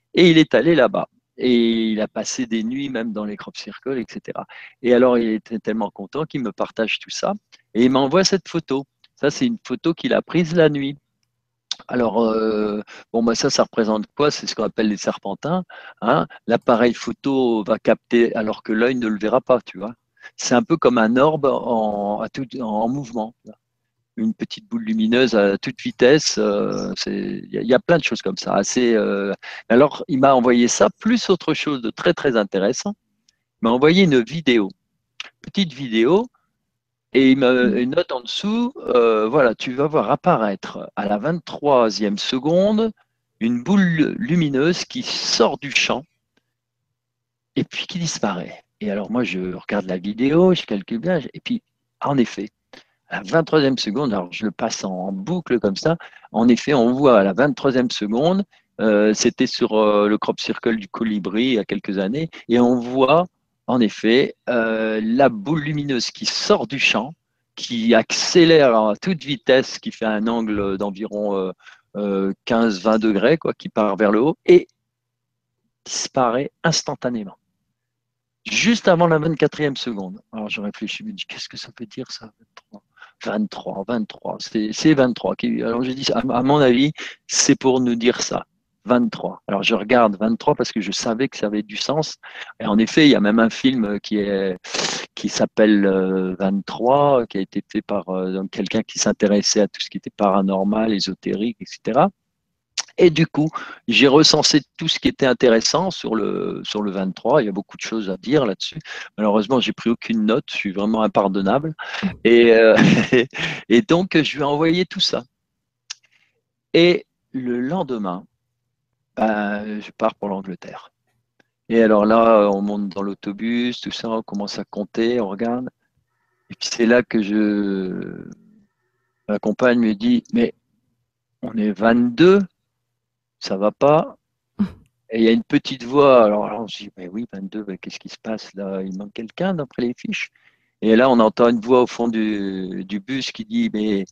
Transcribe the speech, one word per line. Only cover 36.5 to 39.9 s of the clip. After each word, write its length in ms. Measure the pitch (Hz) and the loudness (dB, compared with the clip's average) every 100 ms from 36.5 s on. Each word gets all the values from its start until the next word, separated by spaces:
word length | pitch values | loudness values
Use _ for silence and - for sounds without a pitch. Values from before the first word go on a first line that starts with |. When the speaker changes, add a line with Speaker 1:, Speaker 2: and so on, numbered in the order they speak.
| _ _ _ _ _ _ | _ _ _ _ _ _
Speaker 1:
et 180 | 131 131 | 4 4
il 60 | 131 | 6
m'a 160 | 127 | 4
Speaker 2:
Mhm. 240 | 127 123 120 | 4 2 0
Speaker 1:
une 140 | 123 | 0
note 200 | 160 170 | -2 -2
en 80 | 131 | -6
dessous, 540 | 120 - 202 226 240 - - | -8 -8 -4 -2 -4 -6 0
euh, 420 | 123 117 110 110 | 2 4 2 2
voilà, 260 | 147 123 104 | 2 2 0
tu 160 | 131 | -6
vas 140 | 127 | -4
voir 240 | 151 | -2